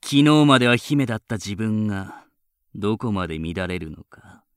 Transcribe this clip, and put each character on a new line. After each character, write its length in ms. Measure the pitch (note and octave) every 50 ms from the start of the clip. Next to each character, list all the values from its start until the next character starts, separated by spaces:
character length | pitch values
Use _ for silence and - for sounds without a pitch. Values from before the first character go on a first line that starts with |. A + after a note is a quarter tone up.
| -
昨 220 | - C#3 C#3 C#3+
日 220 | D3 D3+ D3+ D3+
ま 120 | D3 C3+ B2+
で 80 | B2
は 100 | A#2+ A#2+
姫 280 | A#2+ - - D3+ C#3+ C#3
だ 120 | A#2 A#2
っ 40 | G#2+
た 160 | _ _ A#2+
自 180 | G#2 - G2 G2+
分 320 | F2+ A2 A2 G#2+ A2 G#2+
が、 380 | G#2+ G2+ F#2+ F#2+ G2 - - _ _ _ _ _ _ _ _ _ _ _
ど 220 | G#2 G2 G#2 A2
こ 160 | G#2+ - A#2+ G#2
ま 140 | F#2+ F2+
で 120 | E2 D#2+ D#2
乱 300 | D#2+ E2 E2+ F2+ F#2 F2+
れ 100 | F2+ F2+
る 120 | E2 D#2
の 120 | D2+ D#2+ -
か。 420 | _ - - _ - - - _ _ _